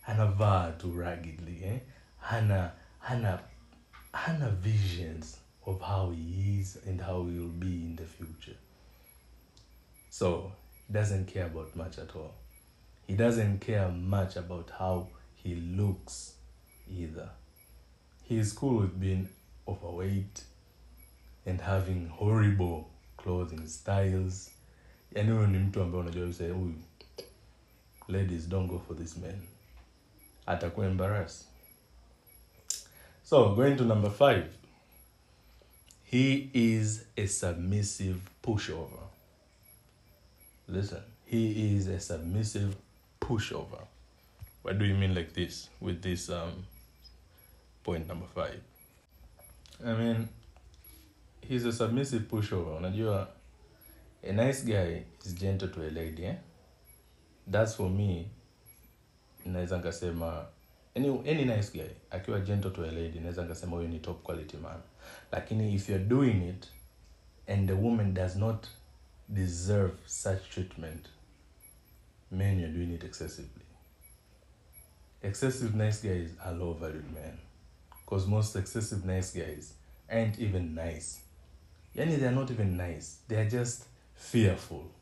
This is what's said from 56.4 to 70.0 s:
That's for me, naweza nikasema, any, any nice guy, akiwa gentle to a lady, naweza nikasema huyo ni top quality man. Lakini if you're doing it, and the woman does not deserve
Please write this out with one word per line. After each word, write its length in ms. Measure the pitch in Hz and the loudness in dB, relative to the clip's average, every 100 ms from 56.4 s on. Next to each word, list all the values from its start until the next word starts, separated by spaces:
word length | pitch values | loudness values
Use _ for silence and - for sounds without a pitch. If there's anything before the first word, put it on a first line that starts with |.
| - - - - - - _ _ _ _ - | -10 -20 -20 -20 -20 -20 _ _ _ _ -2
That's 300 | 101 113 - | 2 2 2
for 160 | 95 | 0
me, 360 | 92 101 87 92 - - _ - - - _ _ _ _ - - | 2 2 0 -4 -12 -20 _ -20 -20 -20 _ _ _ _ -16 -6
naweza 320 | 90 87 90 | -4 -2 -2
nikasema, 680 | 85 82 90 82 82 80 73 - _ - _ - | -2 -4 -4 -2 -4 -6 -10 -16 _ -20 _ -2
any, 340 | 143 127 131 | 0 0 0
any 160 | 156 131 | 0 2
nice 240 | 107 101 | 2 -2
guy, 200 | 82 76 - - | -6 -10 -12 -10
akiwa 280 | 92 - 104 | -10 -4 -4
gentle 320 | 95 101 95 | 0 0 0
to 120 | 92 | -4
a 80 | 82 | -6
lady, 280 | 80 82 82 | -4 -6 -6
naweza 220 | 82 87 | -6 -6
nikasema 340 | 85 80 90 85 | -6 -6 -6 -6
huyo 100 | 85 | -4
ni 120 | 82 | -6
top 240 | 87 85 | -8 -10
quality 340 | - 85 78 76 | -8 -8 -8 -12
man. 220 | 78 82 - - - - - | -12 -12 -16 -20 -20 -20 -8
Lakini 420 | - - 110 107 98 | -6 -2 0 2 0
if 140 | 95 | 0
you're 160 | 98 98 | 0 4
doing 440 | 127 135 101 87 | 6 6 4 0
it, 180 | 95 - - - _ - - - - - | -6 -14 -20 -20 _ -20 -20 -20 -20 -2
and 200 | 101 95 | 2 4
the 60 | |
woman 400 | 95 110 117 101 | 4 4 4 2
does 220 | 92 90 92 | 2 0 0
not 320 | 110 110 - - - - - - - | 0 -2 -6 -20 -20 -20 -20 -20 -6
deserve 640 | 101 92 85 90 104 92 - | -2 0 0 2 4 4 0